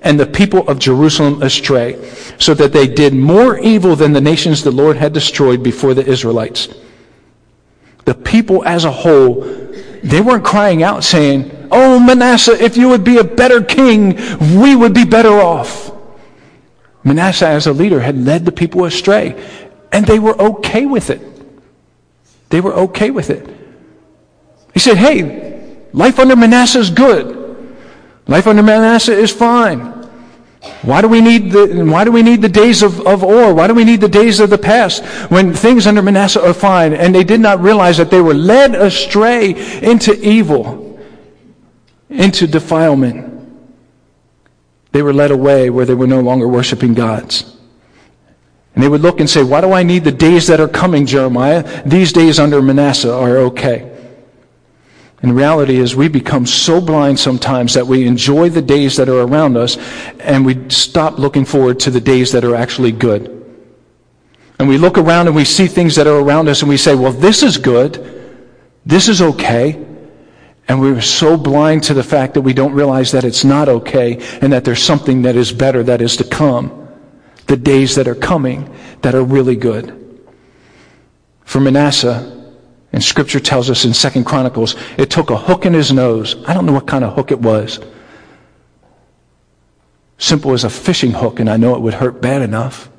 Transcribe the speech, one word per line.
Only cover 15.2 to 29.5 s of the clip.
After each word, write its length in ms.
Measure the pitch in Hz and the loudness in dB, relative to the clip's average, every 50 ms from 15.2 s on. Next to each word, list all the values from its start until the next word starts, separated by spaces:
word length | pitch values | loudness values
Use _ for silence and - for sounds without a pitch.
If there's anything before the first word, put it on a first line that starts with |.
| 226 220 208 208 | 4 4 4 4
off." 500 | 190 170 165 151 - - - - - - - - - - - - - _ _ _ _ _ _ _ _ _ _ _ _ _ _ _ _ | 2 2 0 -4 -6 -10 -12 -14 -16 -18 -18 -20 -20 -20 -20 -20 -20 _ _ _ _ _ _ _ _ _ _ _ _ _ _ _ _
Manasseh 440 | 139 139 160 175 190 180 - 185 | 0 0 2 0 -2 0 0 0
as 180 | 160 151 151 147 | 0 0 0 0
a 80 | 156 139 | -2 0
leader 260 | 143 175 208 175 135 | 0 0 0 0 0
had 260 | 120 135 139 131 123 | 0 -2 -4 -2 -2
led 200 | 135 151 165 170 | -2 -2 0 -2
the 60 | 175 | -4
people 340 | 165 - 175 165 - 180 180 | -4 -2 -6 -4 -2 -2 -2
astray, 500 | 170 - - - 196 196 214 - - 127 - - - - - - - _ _ _ _ | -2 -4 -4 -2 0 0 0 0 -4 -8 -12 -18 -20 -20 -20 -20 -20 _ _ _ _
and 140 | - 202 208 | -2 -2 2
they 140 | 220 220 220 | 2 2 2
were 200 | 214 220 214 - | 2 0 0 0
okay 460 | 196 214 208 208 - - - 220 277 | 0 -2 -2 -4 -8 -4 -4 -2 -2
with 240 | 277 277 220 - - | -2 -4 -4 -4 -6
it. 120 | 131 - - - - - - - _ _ _ _ _ _ _ _ _ _ _ _ _ _ _ _ _ _ _ _ | -8 -10 -10 -20 -20 -20 -20 -20 _ _ _ _ _ _ _ _ _ _ _ _ _ _ _ _ _ _ _ _
They 120 | - 165 | -4 -2
were 120 | 180 190 185 | -2 -2 -2
okay 360 | 175 190 190 190 - 214 226 | -2 -2 -2 -2 -4 -4 -4
with 220 | 269 220 147 - | -4 -6 -6 -6
it. 160 | - - - - - - - - - _ _ _ _ _ _ _ _ _ _ _ _ _ _ _ _ _ _ _ _ | -8 -8 -10 -20 -20 -20 -20 -20 -20 _ _ _ _ _ _ _ _ _ _ _ _ _ _ _ _ _ _ _ _
He 60 | 185 | -2
said, 180 | - 254 220 | 2 2 4
"Hey, 600 | 175 214 285 302 214 170 143 - - - - - - - - - - - - - | 4 4 2 2 0 -4 -6 -10 -14 -16 -16 -18 -18 -20 -20 -20 -20 -20 -10 -4
life 260 | 131 175 262 - - | 0 0 0 4 4
under 160 | 262 262 262 | 4 4 6
Manasseh 440 | 240 233 226 240 247 247 240 - 254 | 6 6 4 4 4 4 2 2 0
is 100 | 220 180 | 0 0
good. 480 | 170 190 262 269 214 156 131 - - - - - - - - - - - - - - - _ _ _ _ _ | 2 2 4 4 4 2 -2 -6 -12 -14 -16 -16 -16 -18 -20 -20 -20 -20 -20 -20 -20 -20 _ _ _ _ _
Life 180 | - 135 170 190 | -2 0 0 2
under 160 | 220 214 208 | 2 2 4
Manasseh 560 | 208 214 214 220 220 220 233 226 - 240 226 | 4 4 4 4 2 2 2 2 2 0 0
is 140 | 196 220 214 | 2 0 0
fine. 640 | - - 233 233 | 0 0 0 2